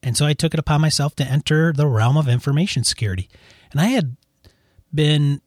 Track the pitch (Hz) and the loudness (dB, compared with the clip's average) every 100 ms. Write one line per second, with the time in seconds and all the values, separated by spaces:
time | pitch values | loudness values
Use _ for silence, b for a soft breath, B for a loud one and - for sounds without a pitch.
0 | 131 117 147 151 165 156 - 151 156 - | -4 -2 0 0 -2 -2 0 2 2 0
1 | 143 - 135 139 - 156 160 143 147 113 | -4 -4 -2 0 2 2 2 2 0 2
2 | 113 147 143 120 - 143 196 - 120 - | 2 2 2 0 0 0 0 -2 -4 -4
3 | 107 92 92 B B B B 143 196 262 | -4 -4 -8 B B B B -2 0 0
4 | 147 123 _ _ - b b b _ 151 | -2 -8 _ _ -20 b b b _ 0
5 | 151 151 147 143 | 2 2 0 -2